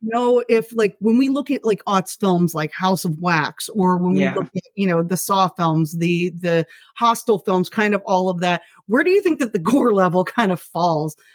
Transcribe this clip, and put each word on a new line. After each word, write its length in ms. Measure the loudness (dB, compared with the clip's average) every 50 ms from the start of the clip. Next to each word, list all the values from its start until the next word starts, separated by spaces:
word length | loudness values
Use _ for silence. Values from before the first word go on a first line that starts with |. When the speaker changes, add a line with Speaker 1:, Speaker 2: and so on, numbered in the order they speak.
Speaker 1:
know 420 | -6 -4 -2 0 2 2 2 2 2 2
if, 240 | 0 0 0 -2 -2
like, 220 | -2 -2 -2 -2 -2
when 180 | 0 2 2
we 120 | 4 2 2
look 200 | 0 -2 -2 -2
at, 140 | -4 -2 -2
like, 180 | -2 -2 -2 -2
aughts 340 | -2 0 0 0 -2 -6 -2
films 340 | 0 2 2 2 2 0 0
like 180 | -2 -6 -6 -4
House 320 | -4 -2 0 0 0 -2
of 120 | -4 -4 -4
Wax, 500 | -2 0 0 0 0 -2 -4 -8 -12 -6
or 280 | -2 0 2 2 2
when 200 | 2 2 2 2
Speaker 2:
Yeah. 160 | 2 0 0 -2
Speaker 1:
we 60 | -4
look 100 | -6 -6 -8
at, 80 | -10 -12 _ _
you 100 | -4 -2
know, 140 | 0 0 0 0
the 120 | -2 -4
Saw 320 | -4 -4 -2 0 0 0 0
films, 480 | 0 -2 0 0 2 2 0 0 -2 -2
the, 300 | -2 0 0 0 -2 -2
the 340 | -4 -4 -2 0 0 0 0 -2 -8 -20 -20 _ _
Hostel 420 | -2 0 0 0 0 0 0 0 0
films, 300 | 0 0 0 0 0 0
kind 240 | -2 0 0 0 0
of 60 | -2 -2
all 240 | 0 0 0 0 0
of 100 | -2 -2
that, 220 | 0 -2 -2 -2 -4 -10 _ -20 _
where 160 | -2 0 0 2
do 80 | 2
you 100 | 2 2
think 180 | 2 0 0 -2
that 140 | -2 -4 -4
the 60 | -4
<laughs> 0 |
gore 340 | 0 0 2 2 2 2 2
level 320 | 2 2 2 2 0 -2
kind 260 | -2 -2 -2 0 0
of 80 | -2 -4
falls 560 | -6 -8 -4 -2 -2 0 0 -2 -4 -6 -8 -12 _ _ _